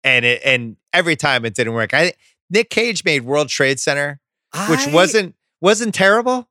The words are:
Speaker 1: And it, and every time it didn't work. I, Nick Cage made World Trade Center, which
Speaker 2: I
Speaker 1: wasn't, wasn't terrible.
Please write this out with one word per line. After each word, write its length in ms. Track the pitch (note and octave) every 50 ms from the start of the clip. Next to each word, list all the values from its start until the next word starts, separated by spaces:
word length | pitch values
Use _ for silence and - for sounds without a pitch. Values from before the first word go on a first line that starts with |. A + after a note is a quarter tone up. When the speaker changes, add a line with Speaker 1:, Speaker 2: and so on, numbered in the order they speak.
| -
Speaker 1:
And 200 | C3+ C3 B2 A#2+
it, 180 | A#2+ B2 G2 -
and 320 | C#3 C3 B2 A#2+ A2+ G#2 _ _ _ -
every 240 | F3 F#3 E3+ D#3+ -
time 260 | - D3 C3+ B2 A#2
it 100 | A#2 G2
didn't 180 | - B2 A2 A2+
work. 200 | G2 A2 G#2+ -
I, 200 | C3+ E3 F3+ - _ _ _ _ _ _ _
Nick 200 | E3+ G#3 A#3 _
Cage 340 | - A3+ A3+ A#3+ A3 E3 -
made 200 | F3 D#3 C#3 A#2
World 260 | A#2+ C#3 D3 D3+ B2
Trade 300 | - - C#3+ C3+ C#3 C3
Center, 400 | - - C#3+ C#3+ C#3+ C#3+ C#3+ C#3+ _ _ _ _ _ _ - D3 G3 E3+
which 180 | D#3+ B3+ C4+ C#4+
Speaker 2:
I 40 | D3
Speaker 1:
wasn't, 420 | E3 F#3 F3+ D#3+ A3 G3 E3+ - _ _ _ _ _
wasn't 340 | D#3 F#3 G#3+ G#3 A#3+ A3 F#3+
terrible. 540 | - F#3+ G3 G3+ A3+ A#3 B3+ B3+ B3+ A#3+ _